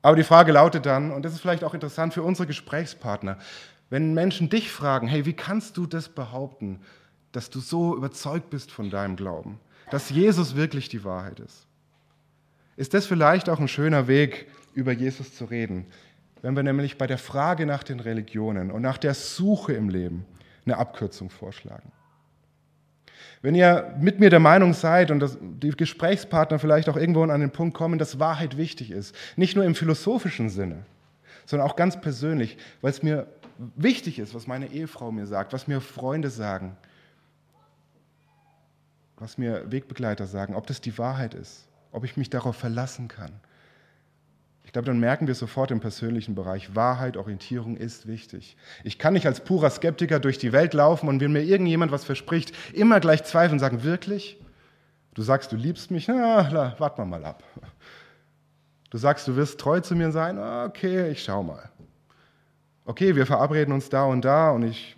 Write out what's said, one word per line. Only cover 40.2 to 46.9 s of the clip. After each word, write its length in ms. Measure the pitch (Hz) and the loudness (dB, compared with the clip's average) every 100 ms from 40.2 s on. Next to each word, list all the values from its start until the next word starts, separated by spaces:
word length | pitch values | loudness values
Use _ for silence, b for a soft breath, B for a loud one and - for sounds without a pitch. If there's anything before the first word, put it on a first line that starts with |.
| 98 | -6
sagen, 300 | 95 98 98 | -8 -6 -8
ob 100 | 107 | -8
das 140 | 135 | -10
die 180 | - 110 | -10 -6
Wahrheit 360 | 120 131 120 | -6 -4 -8
ist, 340 | - - - _ _ _ | -10 -18 -20 _ _ _
ob 100 | - | -12
ich 140 | 120 - | -10 -8
mich 120 | 131 | -6
darauf 280 | 131 123 113 | -4 -6 -6
verlassen 500 | 123 113 131 - 120 | -6 -6 -8 -10 -14
kann. 240 | - 82 104 _ b b b b b b b _ _ _ _ - | -14 -18 -18 _ b b b b b b b _ _ _ _ -10
Ich 60 | |
glaube, 140 | - 120 | -8 -2
dann 120 | 123 | 0
merken 300 | 117 143 151 | 2 0 -2
wir 60 | |
sofort 360 | 123 117 - 135 | -4 -6 -4 -2
im 80 | 117 | -2
persönlichen 560 | 110 - 117 117 104 | -6 -8 -6 -6 -6
Bereich, 400 | 98 92 95 98 | -8 -6 -8 -6
Wahrheit, 420 | 101 120 | 0 0